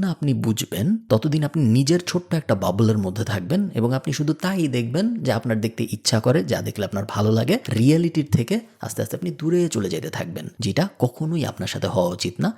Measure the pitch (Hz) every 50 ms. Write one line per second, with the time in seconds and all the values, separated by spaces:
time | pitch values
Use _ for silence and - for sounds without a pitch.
0 | 190 190 165 - 151 143 127 110 113 117 107 - - - - 90 107 170 220 220
1 | - - 117 110 - 156 143 160 151 - - 160 143 110 110 127 139 131 170 175
2 | 175 - - 180 175 - 165 160 - - 113 95 95 92 90 101 117 110 110 107
3 | 95 95 92 107 113 - 101 95 87 92 160 196 208 185 - 120 110 120 131 135
4 | - 156 139 - 151 151 151 - - 185 196 185 160 143 123 123 117 117 127 165
5 | 208 233 240 226 135 131 107 110 - 120 113 107 104 110 - - 117 - - 110
6 | - - - 110 - 123 127 170 180 147 110 90 101 107 98 - 98 90 - 98
7 | 101 - - 104 104 107 110 113 107 - - - - - 104 107 113 139 156 165
8 | 175 170 - 160 143 - - - 117 - 190 226 226 - _ - - - - -
9 | 107 - - - 180 175 156 - 151 160 175 180 175 160 - 113 101 92 87 78
10 | - - - - 85 85 82 - - - - - 110 98 95 - 180 - - -
11 | 131 127 - - 156 156 170 165 127 - - - - - - - - 92 - -
12 | 87 87 90 - - 117 - - - 202 226